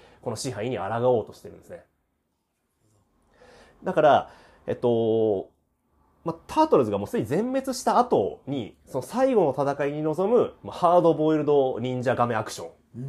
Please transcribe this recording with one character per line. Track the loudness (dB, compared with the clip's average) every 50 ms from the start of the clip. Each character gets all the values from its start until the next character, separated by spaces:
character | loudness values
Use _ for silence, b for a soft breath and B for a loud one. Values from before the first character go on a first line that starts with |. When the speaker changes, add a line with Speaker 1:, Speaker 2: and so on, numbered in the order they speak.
| B B B B
Speaker 1:
こ | -10 -8
の | -8
支 | -6 -8 -8
配 | -8 -6 -6 -6
に | -6 -6
抗 | -6 -6 -4 0 2 2 2 2
お |
う | -2
と | -6
し | -14 -20
て | -20 -20
る | -20
ん | -20
で | _
す | -20
ね。 | -20 -20 _ _ _ _ _ _ _ _ _ _ _ _ _ _ _ _ _ _ _ _ _ _ _ _ _ _ _ _ _ _ b b b b b b b b b b
だ | -8 -4
か | 0 4
ら、 | 6 6 6 4 2 B B B B B B B B
え | -8
っ | -6
と、 | -2 0 0 2 2 2 2 2 2 2 2 0 -2 -4 -10 _ _ _ _ _ _ _ _ _ _ _ _ _ _ -10
ま | -10
あ、 | -10 -10 -12
タ | -4 0 0
ー | 2 4
ト | 4 2
ル | 4
ズ | 2
が | 0 -4
も | -4
う | -4
す | -6
で | -6
に | -4
全 | -2 -2 -2 -2 -2
滅 | -4 -4 -4 -6 -8
し | -4 -2
た | 0 2 2
後 | 2 2 2 0 0 -2 -6 -10 -10
に、 | -8 -8 -8 -8 -10 -14 _ _
そ | -10 -8 -8
の |
最 | -8 -6 -2 0 0 2 2
後 | 2 2 2 0
の | 0 -2 -2
戦 | -2 -2 -4
い | -4
に | -4 -4
臨 | -4 -4 -2 -2 0 2
む、 | 2 2 2 0 -4 -12
ま | -16 -14
あ、 | -6
ハ | 0 2 4 6 6
ー |
ド | 6 4 4
ボ | 4 2 2 2
イ | 2
ル | 2
ド | 4 4 4 4 2 -2 -4
忍 | -4 -4 -4 -2 -2
者 | 0 0
ガ | 0 0
メ | 0 0
ア | -4 -4
ク | -6
シ | -10 -12
ョ | -14
ン。 | -14 -16 _ _ _ -16
Speaker 2:
う | -14 -14